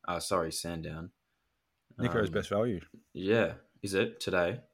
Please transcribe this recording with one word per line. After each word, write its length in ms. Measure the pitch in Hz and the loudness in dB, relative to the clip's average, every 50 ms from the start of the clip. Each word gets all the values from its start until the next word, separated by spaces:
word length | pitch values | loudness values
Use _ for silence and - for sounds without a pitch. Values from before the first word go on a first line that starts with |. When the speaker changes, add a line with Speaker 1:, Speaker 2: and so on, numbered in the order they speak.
| - | -4
Speaker 1:
Uh, 140 | - 87 85 | -4 -4 -4
sorry, 320 | - - 101 90 82 80 | 0 0 0 2 2 0
Sandown. 600 | 78 - - 85 85 82 80 80 80 80 85 98 _ _ _ _ _ _ _ _ _ _ _ _ _ _ _ _ - | -4 -6 -6 -6 -6 -6 -6 -8 -8 -10 -10 -12 _ _ _ _ _ _ _ _ _ _ _ _ _ _ _ _ -6
Speaker 2:
Nico's 300 | - 127 117 - 113 104 | -2 -2 0 2 2 0
Speaker 1:
Um, 60 | 90 82 | 0 0
Speaker 2:
best 160 | 104 92 - | -4 -2 0
value. 320 | 101 104 113 123 101 85 - _ - - _ _ _ | 2 2 2 2 0 -4 -6 _ -20 -20 _ _ _
Speaker 1:
Yeah. 400 | 73 92 98 110 117 101 - - - - _ _ _ | -4 2 4 4 4 4 2 0 -8 -18 _ _ _
Is 120 | - 98 95 | -6 0 2
it 260 | 95 113 113 - - | 2 2 2 -2 -6
today? 400 | - 98 90 90 87 87 107 123 - _ | -2 0 2 4 2 2 0 -4 -10 _